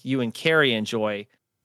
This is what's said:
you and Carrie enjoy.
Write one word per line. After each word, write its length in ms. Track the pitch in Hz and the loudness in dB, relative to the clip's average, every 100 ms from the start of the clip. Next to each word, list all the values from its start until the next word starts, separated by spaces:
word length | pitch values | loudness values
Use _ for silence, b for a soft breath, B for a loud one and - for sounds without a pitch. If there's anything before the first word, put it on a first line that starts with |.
you 160 | - 135 | -4 -2
and 140 | 120 | -2
Carrie 400 | - 160 160 139 | -2 2 4 4
enjoy. 540 | 113 107 113 107 104 104 _ _ _ | 2 -2 -2 -2 -4 -10 _ _ _